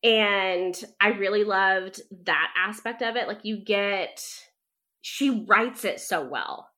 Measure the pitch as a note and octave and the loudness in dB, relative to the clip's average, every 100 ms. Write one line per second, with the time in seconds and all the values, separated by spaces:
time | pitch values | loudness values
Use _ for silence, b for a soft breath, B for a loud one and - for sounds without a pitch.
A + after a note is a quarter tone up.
0 | A#3 A3 G#3 G3+ F#3+ F3+ F#3 F3+ - _ | 4 4 4 2 0 0 -2 -4 -12 _
1 | G3+ G#3 G3 G#3 G#3 F#3+ F#3+ F#3+ F#3+ - | 2 2 0 2 2 4 4 2 -2 -12
2 | - F#3 F3+ D#3 C3+ - F#3+ G#3+ A3+ A#3 | -18 -12 -2 0 2 0 -2 -4 -8 -4
3 | A#3 A#3 A3+ G#3 G#3+ G#3+ G3 G3+ G3+ G3 | -2 -2 -4 -6 -6 -8 0 0 2 -2
4 | F3 - - - - _ _ _ _ _ | -4 -8 -14 -14 -20 _ _ _ _ _
5 | - - C#4 A#3 F#3+ G3+ A#3 B3 G3+ - | -12 0 0 0 4 4 4 -2 -4 -4
6 | - F3 C3+ A#2+ - - - | -4 -4 -2 -6 -6 -8 -14